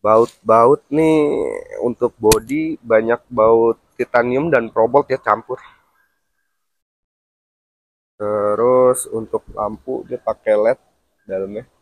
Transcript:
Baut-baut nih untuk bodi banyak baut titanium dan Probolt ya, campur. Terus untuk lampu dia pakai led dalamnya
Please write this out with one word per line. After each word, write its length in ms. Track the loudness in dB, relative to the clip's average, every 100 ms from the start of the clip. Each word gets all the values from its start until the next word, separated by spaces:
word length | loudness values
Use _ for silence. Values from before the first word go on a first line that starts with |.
Baut-baut 800 | 2 2 2 _ 0 4 4 2 _
nih 480 | -2 2 2 0 -2 -6 -8 -12 -8
untuk 320 | -6 -4 -6 _
bodi 640 | 2 2 0 -6 -6 -8
banyak 400 | 0 0 2 -4 _
baut 480 | 0 4 4 2 -2 _ _
titanium 480 | -2 0 0 -2 0
dan 240 | -2 -2
Probolt 400 | -2 2 2 0
ya, 80 | -4
campur. 400 | -2 -2 -4 -14 -14 _ _ _ _ _ _ _ _ _ _ _ _ _ _ _ _ _ _ _ _ _ _ _ _ _
Terus 880 | -6 -4 -2 0 2 4 4 2 -4
untuk 320 | -10 -6 -8 -8
lampu 480 | -8 -8 -8 -10 -10 -10
dia 80 | -10
pakai 400 | -8 -6 -2 0
led 240 | 0 -2 _ _ _ _ _
dalamnya 400 | -8 -8 -10 -16 _